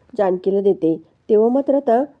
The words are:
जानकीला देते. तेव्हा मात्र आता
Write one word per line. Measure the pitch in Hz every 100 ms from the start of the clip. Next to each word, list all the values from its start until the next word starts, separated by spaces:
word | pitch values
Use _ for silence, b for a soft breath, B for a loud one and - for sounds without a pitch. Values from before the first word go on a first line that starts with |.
| b
जानकीला | - 196 180 190 196
देते. | 196 175 160 160 - b -
तेव्हा | 214 226
मात्र | 262 277
आता | 277 269 233 285 _